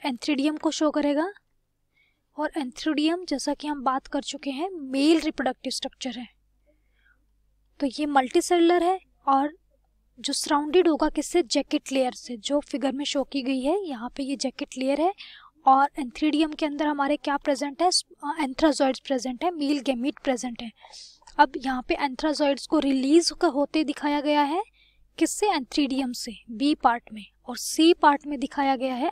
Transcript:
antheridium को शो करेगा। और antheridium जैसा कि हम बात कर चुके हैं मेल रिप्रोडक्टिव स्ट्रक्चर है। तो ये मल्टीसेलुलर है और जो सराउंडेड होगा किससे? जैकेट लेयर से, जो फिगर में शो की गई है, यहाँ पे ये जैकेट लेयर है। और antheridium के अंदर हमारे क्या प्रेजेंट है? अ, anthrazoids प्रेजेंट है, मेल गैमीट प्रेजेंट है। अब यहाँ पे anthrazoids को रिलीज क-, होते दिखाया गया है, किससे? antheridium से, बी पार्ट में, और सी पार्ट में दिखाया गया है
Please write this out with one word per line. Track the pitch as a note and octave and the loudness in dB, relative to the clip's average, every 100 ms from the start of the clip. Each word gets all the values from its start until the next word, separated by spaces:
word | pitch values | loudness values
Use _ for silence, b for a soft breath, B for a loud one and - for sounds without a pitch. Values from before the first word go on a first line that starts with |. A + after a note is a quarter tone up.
| D4 | -2
antheridium | A#3+ - C#4 D4 D#4 | -4 -2 0 0 0
को | D#4+ | -2
शो | - D#4 | 0 0
करेगा। | D4+ C#4+ C#4+ F4+ - _ _ _ _ _ _ _ _ _ - | 2 0 0 -2 -6 _ _ _ _ _ _ _ _ _ -8
और | D4+ E4+ | -6 -4
antheridium | B3+ - D#4 D4 D#4 F4 F4+ | -6 -6 -2 0 0 -2 -4
जैसा | C4+ - | -4 -4
कि | C#4+ D4+ | -6 -6
हम | C#4+ | -2
बात | B3+ C4 - | -2 -2 -4
कर | C#4+ | -6
चुके | - C#4+ C#4 | -6 -8 -8
हैं | C4 F#4 | -6 -6
मेल | F4+ C4+ C4+ D4 E4 | -6 -4 2 4 4
रिप्रोडक्टिव | D#4 - C4 - C4 | 2 -2 -4 -4 -8
स्ट्रक्चर | - C4+ - B3+ | -8 -10 -10 -10
है। | A#3+ A#3 _ _ _ _ _ _ _ _ _ _ _ _ _ _ - | -10 -14 _ _ _ _ _ _ _ _ _ _ _ _ _ _ -6
तो | C#4 | -6
ये | B3+ D4 | -4 0
मल्टीसेलुलर | C#4 B3+ E4+ - F4 E4+ F4 | 2 2 2 2 4 6 4
है | E4+ F#4+ _ _ - | 2 0 _ _ 2
और | C4+ D4 E4 _ _ _ _ _ - | 2 2 -6 _ _ _ _ _ -12
जो | A#3 | -6
सराउंडेड | C#4 - D4 D4+ F4 E4+ | -4 0 0 4 4 4
होगा | C#4+ D#4 | 4 0
किससे? | - - F4 | -2 0 0
जैकेट | B3 D4 - D4 - | 2 0 0 -4 -2
लेयर | C4+ B3 | 0 0
से, | - - A#3+ | -2 -12 -10
जो | - C#4+ | -2 -2
फिगर | - - C4+ | -2 -4 -2
में | C4 C#4+ | -4 -4
शो | F#3+ | -2
की | E3+ C#4 | -2 -4
गई | B3+ C4+ | -2 -2
है, | C4 F#4+ F#4 | 0 0 -2
यहाँ | A#3 B3 | -8 -10
पे | - | -8
ये | C4+ B3+ | -6 -4
जैकेट | C4 - C#4+ B3+ | -4 -6 -10 -4
लेयर | C4 C#4+ | -2 2
है। | E4+ G#4 B B B _ - | 0 -2 B B B _ 4
और | C4+ C#4 - | 6 4 -2
antheridium | B3 - D4+ D4 D#4+ D4+ | -8 -2 0 2 0 0
के | D#4 | -4
अंदर | C#4+ D4+ | -2 -2
हमारे | D4 C#4 D4 | 0 0 -2
क्या | - C#4+ | -2 -2
प्रेजेंट | - C4+ C#4+ C#4 | -2 -2 -2 0
है? | F4 | 2
अ, | F4+ - - C#4+ D#4+ | 2 -4 -10 -8 -4
anthrazoids | C#4 C4 D#4 C#4 C4+ C4 | -4 2 2 4 0 0
प्रेजेंट | - C4 B3+ B3 | -2 -4 -4 -2
है, | F4 | -4
मेल | E4+ C#4+ D4 | -2 -2 0
गैमीट | A#3+ B3 C4+ - | 0 -2 -2 -4
प्रेजेंट | D4+ B3 B3 A#3 | -2 -2 -4 -10
है। | A#3 - B B B B B - | -12 -14 B B B B B 2
अब | D4 D4+ | 2 2
यहाँ | C4 B3+ - | -4 -4 -2
पे | E4 | -2
anthrazoids | C#4+ B3+ D#4 C#4+ D4 C#4 - | -2 -2 -2 0 0 0 0
को | D#4 | 2
रिलीज | C#4 C4+ C4 D#4+ E4+ | 2 2 6 4 4
क-, | - F4 | 0 0
होते | C4 C#4 D#4 | 2 0 0
दिखाया | D4 - D4 D4 | -2 -2 -2 0
गया | C#4+ D4 | 2 2
है, | C#4 E4+ A4 b b b _ - | 2 0 -6 b b b _ -2
किससे? | E4 - G#4 | -2 0 0
antheridium | E4 - - C#4 C4+ C4 | 0 -2 0 0 0 -4
से, | A#3+ - G3 - | -6 -10 -14 -12
बी | A3 C#4+ D#4 | -2 0 2
पार्ट | A#3+ A#3 - | 2 2 -6
में, | G#3+ F#3+ _ - | -16 -16 _ -12
और | A#3+ | -10
सी | - - D#4+ | -6 4 4
पार्ट | F4 D#4 C#4+ C#4+ | 6 6 4 -2
में | C#4 | -6
दिखाया | C4+ - C#4 C4 | -6 -2 0 0
गया | C4 B3 | -2 -2
है | D#4+ | -2